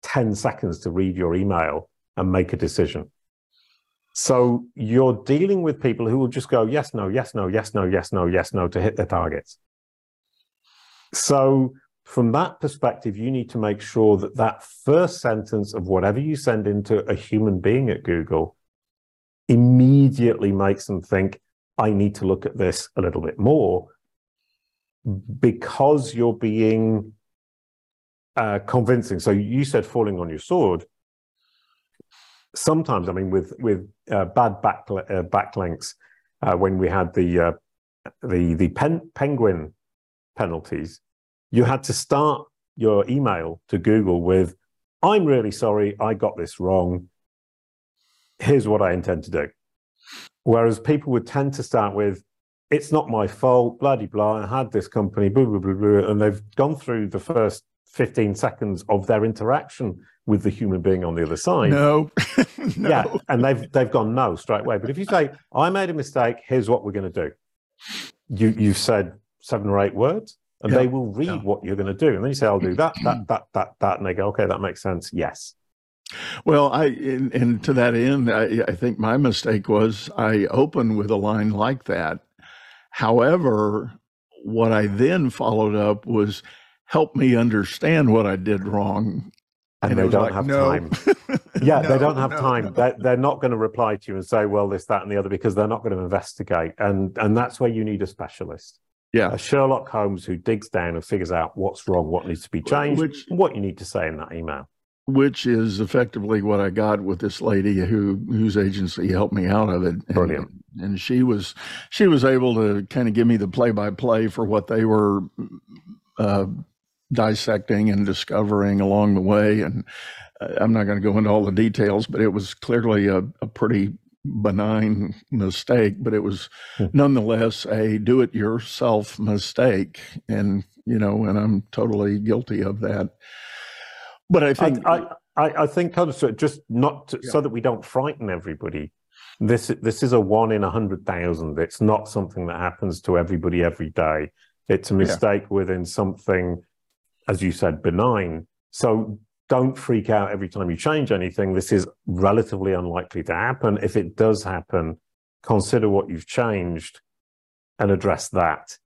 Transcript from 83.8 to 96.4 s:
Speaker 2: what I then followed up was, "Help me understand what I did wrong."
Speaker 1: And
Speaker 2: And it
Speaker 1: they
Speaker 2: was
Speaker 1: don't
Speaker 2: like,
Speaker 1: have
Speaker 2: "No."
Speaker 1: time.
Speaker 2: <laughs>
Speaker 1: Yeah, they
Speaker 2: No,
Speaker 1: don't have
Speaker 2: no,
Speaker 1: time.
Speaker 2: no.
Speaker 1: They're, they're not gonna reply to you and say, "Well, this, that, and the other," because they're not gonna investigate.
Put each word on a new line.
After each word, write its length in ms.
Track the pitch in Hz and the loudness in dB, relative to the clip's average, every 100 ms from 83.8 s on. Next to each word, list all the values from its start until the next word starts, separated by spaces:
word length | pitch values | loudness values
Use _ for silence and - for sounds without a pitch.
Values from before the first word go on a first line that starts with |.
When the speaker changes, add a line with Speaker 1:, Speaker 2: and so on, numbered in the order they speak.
| 117 - _ _ _ - | -6 -14 _ _ _ -16
Speaker 2:
what 280 | 98 113 113 | -6 0 2
I 160 | 107 104 | 4 2
then 420 | 101 131 180 135 | 2 2 4 0
followed 460 | - 113 110 107 104 | -2 -2 0 2 2
up 300 | 104 104 - | 0 0 -2
was, 380 | 113 104 101 - - _ _ _ | 0 0 -2 -14 -20 _ _ _
"Help 300 | 151 156 - | 0 0 2
me 200 | 131 120 | 4 4
understand 760 | 120 107 98 - 156 160 135 | 4 2 -2 -2 0 2 4
what 120 | 113 101 | 4 2
I 100 | 95 | 0
did 320 | 92 104 98 | -2 -2 -2
wrong." 640 | 101 101 101 110 90 202 _ _ _ _ _ | -2 -2 -2 -2 -4 -10 _ _ _ _ _
Speaker 1:
And 100 | 101 | 0
Speaker 2:
And 20 | |
it 20 | 95 | 2
Speaker 1:
they 80 | |
Speaker 2:
was 80 | 92 | 4
Speaker 1:
don't 120 | 101 | 2
Speaker 2:
like, 100 | 107 | 2
Speaker 1:
have 120 | 95 135 | 0 0
Speaker 2:
"No." 120 | 139 135 | 2 2
Speaker 1:
time. 200 | 87 82 - | 2 -2 -2
Speaker 2:
<laughs> 440 | - - - 269 _ - | 0 0 0 -6 _ 0
Speaker 1:
Yeah, 180 | 127 147 | 4 4
they 60 | - | 4
Speaker 2:
No, 80 | 135 | 4
Speaker 1:
don't 180 | 143 135 | 4 2
have 140 | 135 | -2
Speaker 2:
no, 60 | 151 | 0
Speaker 1:
time. 240 | 135 120 104 | 0 0 0
Speaker 2:
no. 60 | |
Speaker 1:
They're, 240 | 95 123 - | 0 0 2
they're 200 | 127 123 | 0 2
not 220 | 139 135 | 2 0
gonna 180 | 131 113 | -2 0
reply 380 | 110 120 113 104 | -2 0 -2 -2
to 160 | - | -6
you 40 | 98 | -10
and 100 | 90 | -2
say, 200 | 113 104 | 0 2
"Well, 220 | 101 101 | 0 0
this, 180 | 98 - | -4 -2
that, 160 | 101 | -4
and 80 | 95 | -2
the 60 | 101 | -4
other," 120 | 98 | -2
because 240 | 95 113 98 | -2 -2 0
they're 120 | 107 | 0
not 160 | 113 | 0
gonna 160 | 113 95 | -4 -4
investigate. 720 | 90 95 - - | -2 -4 -4 -14